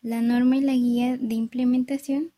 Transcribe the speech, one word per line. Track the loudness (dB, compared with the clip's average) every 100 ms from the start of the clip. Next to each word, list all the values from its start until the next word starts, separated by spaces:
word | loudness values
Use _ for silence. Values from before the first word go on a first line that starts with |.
La | -6 -2
norma | 0 2 4 4
y |
la | 2
guía | 2 2 0 0 -2
de | -2
implementación | -2 -4 -2 0 0 0 -4 -4 -4 -4